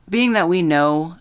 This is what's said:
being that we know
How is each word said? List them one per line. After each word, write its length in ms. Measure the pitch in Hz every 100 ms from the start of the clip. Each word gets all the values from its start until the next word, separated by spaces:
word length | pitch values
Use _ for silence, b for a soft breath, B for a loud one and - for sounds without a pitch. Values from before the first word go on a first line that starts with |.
| -
being 240 | 220 247
that 140 | 220 170
we 120 | 180
know 540 | 165 147 147 151 165 175